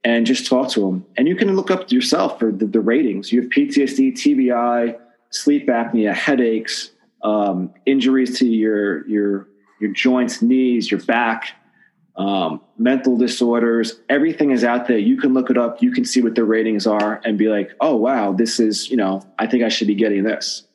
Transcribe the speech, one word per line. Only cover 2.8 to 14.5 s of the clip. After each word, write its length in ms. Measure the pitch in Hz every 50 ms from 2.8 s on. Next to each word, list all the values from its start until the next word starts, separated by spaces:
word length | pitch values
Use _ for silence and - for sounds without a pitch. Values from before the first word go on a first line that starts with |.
ratings. 520 | 101 110 117 143 151 117 98 98 101 - 117
You 100 | 123 123
have 80 | 123
P 160 | - 139 143
T 160 | 143 - 143 139
S 120 | 131 135
D, 180 | - 131 131 127
T 220 | - - 147 147
B 180 | 131 131 123 123
I, 440 | 120 120 120 120 120 120 117 117 - - _ _ _ _ _
sleep 360 | - - - 147 143 143 143
apnea, 480 | 135 123 117 117 113 - 113 107 104 95
headaches, 800 | - - - 143 123 123 117 113 110 113 - - - - - _ _ _ _ _ _ -
um, 520 | 110 107 107 101 101 95 92 92 - - _ _
injuries 540 | - 135 135 117 131 131 131 127 123 123 -
to 80 | 135
your, 600 | 120 113 110 107 110 107 104 104 101 98 - - -
your, 400 | 107 104 101 101 101 98 98 _ _ _ _ _ _ _
your 120 | 107 104 95
joints, 480 | - - 131 127 127 123 - - -
knees, 500 | 113 120 131 131 131 123 123 117 107 -
your 100 | 104 95
back, 480 | - - 117 120 120 113 113 113 - - - _ _ _ _ _ _ _ _ _ _ _ _
um, 440 | 87 98 98 101 95 87 80 78 - _ _ _ -
mental 400 | 113 123 135 131 131 131 123 113
disorders. 840 | 123 120 - - 123 120 117 117 117 117 117 117 110 110 - - _ _
Everything 440 | 135 143 147 165 156 156 151 143